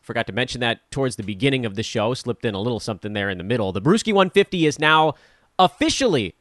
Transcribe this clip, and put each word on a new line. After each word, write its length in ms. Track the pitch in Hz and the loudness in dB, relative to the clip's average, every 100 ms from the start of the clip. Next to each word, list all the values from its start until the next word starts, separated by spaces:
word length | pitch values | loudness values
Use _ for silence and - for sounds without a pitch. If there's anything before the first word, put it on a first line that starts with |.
Forgot 240 | - 117 113 | -6 -6 -4
to 60 | |
mention 280 | 98 123 120 | -4 -4 -2
that 300 | 120 113 _ | -2 -4 _
towards 260 | 139 131 - | -4 -4 -4
the 60 | |
beginning 420 | 101 98 135 131 | -8 -2 0 0
of 120 | 117 101 | -2 -6
the 60 | |
show. 320 | 110 117 107 | -4 -2 -2
Slipped 300 | 127 127 110 | -2 -6 -4
in 100 | 120 | -4
a 60 | 98 | -2
little 200 | 117 110 | -2 -4
something 320 | - 101 104 | -6 -8 -6
there 180 | 104 98 | -4 -4
in 80 | 92 | -4
the 60 | |
middle. 280 | 92 120 98 | -2 -2 0
The 80 | 95 | 0
Brewski 320 | 117 220 - | 2 2 2
one 180 | 196 185 | 2 4
fifty 360 | 196 196 185 156 | 2 2 2 0
is 120 | 139 | 2
now 360 | 151 156 156 - _ _ _ - | 4 6 4 0 _ _ _ 2
officially 760 | 185 - 311 - 262 147 95 _ | 2 2 -2 2 2 2 -2 _